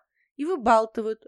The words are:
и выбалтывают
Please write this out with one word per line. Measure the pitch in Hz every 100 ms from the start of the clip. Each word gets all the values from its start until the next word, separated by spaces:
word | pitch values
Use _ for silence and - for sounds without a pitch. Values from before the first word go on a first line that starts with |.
| _ _ _ -
и | 294
выбалтывают | 359 226 226 220 - 220 220